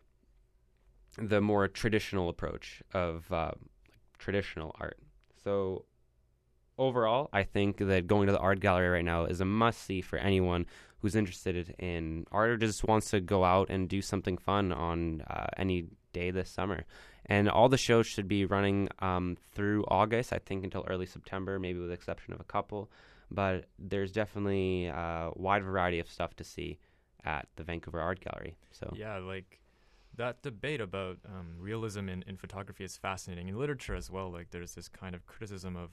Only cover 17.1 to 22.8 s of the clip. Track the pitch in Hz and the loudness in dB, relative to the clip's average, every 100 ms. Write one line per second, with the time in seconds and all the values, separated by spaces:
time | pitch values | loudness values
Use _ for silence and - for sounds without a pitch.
17.1 | - - 101 104 - 127 131 - 117 110 | -10 2 4 6 8 8 6 6 4 4
18.1 | - 95 101 95 98 98 98 98 - 95 | 0 0 2 2 4 4 2 0 -2 -2
19.1 | 90 90 87 - - 104 107 - 92 107 | 0 0 -4 -8 -2 0 2 2 4 4
20.1 | 117 127 90 - 98 92 95 82 92 92 | 2 0 -4 -4 -6 -6 -6 -4 -4 -6
21.1 | - - 95 95 98 92 87 87 87 - | -10 -8 -6 -4 -4 -4 -4 -6 -6 -6
22.1 | 87 - 87 90 101 - 104 | -8 -8 -12 -6 -4 -4 -6